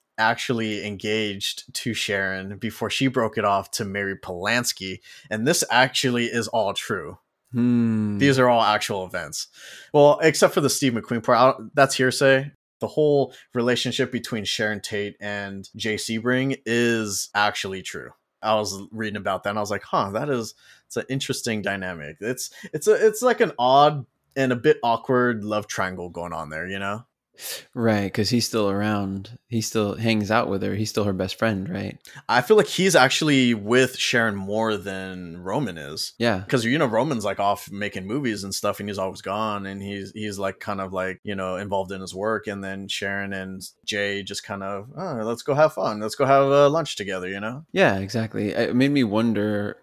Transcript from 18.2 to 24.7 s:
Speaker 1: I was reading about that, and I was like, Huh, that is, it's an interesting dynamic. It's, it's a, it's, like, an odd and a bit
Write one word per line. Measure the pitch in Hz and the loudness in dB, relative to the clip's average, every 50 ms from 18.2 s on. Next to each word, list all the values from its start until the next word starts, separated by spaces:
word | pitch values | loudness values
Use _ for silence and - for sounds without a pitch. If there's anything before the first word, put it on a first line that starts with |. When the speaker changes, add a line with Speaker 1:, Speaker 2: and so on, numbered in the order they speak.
| _ _ _ - | _ _ _ -6
Speaker 1:
I | - 110 110 | 0 0 2
was | 107 107 95 98 98 101 - 110 | 2 0 -2 -6 -10 -12 -12 -10
reading | 110 110 107 104 | -8 -8 -6 -6
about | 104 95 98 95 95 - | -6 -4 -4 -4 -2 -4
that, | 101 | -4
and | 104 107 | -4 -2
I | |
was | 104 101 | -4 -4
like, | 101 98 - | -4 -6 -6
Huh, | - - 160 107 98 | -4 -2 -2 -2 -2
that | 98 113 143 147 | -4 -4 -2 -2
is, | 131 120 110 - - _ _ - - _ _ - | -2 -4 -4 -6 -12 _ _ -20 -20 _ _ -8
it's | - | -8
an | 117 - | -8 -6
interesting | - 135 135 - - 127 - - 120 110 107 | -4 -4 -6 -4 -4 -6 -4 -4 -4 -4 -2
dynamic. | 95 98 98 98 92 92 90 80 73 73 80 - | -2 -4 -4 -4 -6 -8 -8 -8 -10 -14 -12 -8
It's, | 101 117 127 - - - - - - - - | -6 -6 -6 -6 -8 -12 -12 -16 -18 -10 -8
it's | 151 - | -2 2
a, | 214 214 156 208 | 4 4 6 6
it's, | 220 214 - | 4 2 4
like, | 247 254 240 - | 0 2 2 2
an | 233 170 - - | 0 0 0 0
odd | 123 127 135 143 147 151 151 139 120 _ _ _ _ _ - | 4 6 8 8 8 8 6 0 -8 _ _ _ _ _ -2
and | 135 135 127 | 0 2 2
a | 123 | 2
bit | 117 113 151 | 4 4 4